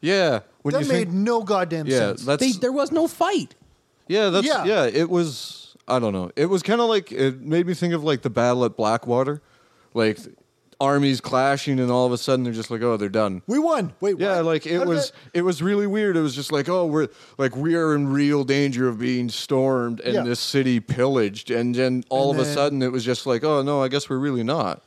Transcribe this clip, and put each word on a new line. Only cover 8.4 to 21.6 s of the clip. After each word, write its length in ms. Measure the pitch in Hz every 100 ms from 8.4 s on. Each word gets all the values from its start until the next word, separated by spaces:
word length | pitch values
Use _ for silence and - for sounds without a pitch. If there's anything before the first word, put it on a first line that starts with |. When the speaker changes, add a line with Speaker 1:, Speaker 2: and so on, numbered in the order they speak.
| 120 123
Speaker 1:
at 140 | 120 -
Blackwater. 640 | 107 113 - 120 131 147 _ _ _ _ _
Like, 260 | 117 110 107 - - _ _ _ _
armies 400 | 139 143 139 131
clashing, 580 | - 127 135 139 - 131
and 120 | 123
all 140 | 123
of 80 | 127
a 60 | 123
sudden 260 | - 131
they're 80 | 123
just 160 | 113 110
like, 120 | 117
"Oh, 140 | 120 113
they're 120 | 101
done." 340 | 104 104 92 -
Speaker 2:
We 120 | 254
won. 320 | 320 302 185 -
Wait, 180 | 196 190
Speaker 1:
Yeah, 180 | 196 185
Speaker 2:
what? 80 | 165
Speaker 1:
like, 200 | 160 151
it 60 |
Speaker 2:
How 40 | 170
did 80 | 180
Speaker 1:
was, 240 | 160 139 - -
Speaker 2:
that 60 | 170
Speaker 1:
it 40 |
was 200 | 175 165
really 240 | 170 202 208
weird. 300 | 202 208 170
It 40 |
was 140 | 156
just 160 | 127 139
like, 180 | 151 143
"Oh, 160 | 185
we're, 220 | 175 151 147 - - -
like, 180 | 135 127
we 180 | 151 165
are 180 | 160
in 140 | 147 143
real 300 | 139 143 147
danger 460 | 131 139 143 123 127
of 100 | 113
being 300 | 123 127 123
stormed 720 | - - 139 131 131 120 117
and 140 | -
Speaker 2:
Yeah. 80 | 156
Speaker 1:
this 160 | 123 120
city 400 | - 139 131 120
pillaged." 720 | - - 127 135 107 101 -
And 240 | 117